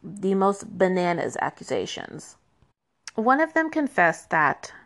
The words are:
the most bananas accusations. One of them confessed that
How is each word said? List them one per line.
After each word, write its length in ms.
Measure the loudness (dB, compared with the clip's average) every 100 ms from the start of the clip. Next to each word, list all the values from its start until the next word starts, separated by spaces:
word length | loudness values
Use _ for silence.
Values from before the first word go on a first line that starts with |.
the 320 | -16 -6 -2 2
most 420 | 2 0 -8 0
bananas 600 | 2 2 0 0 -4 -2
accusations. 960 | -4 -6 -6 -4 -4 -8 -12 -14 -18 -20 _ _ _ _ _ _ -12 -2
One 240 | 2 4
of 140 | 4
them 160 | 2 0
confessed 600 | 0 -2 2 2 2 -2
that 440 | 2 2 0 -8 -20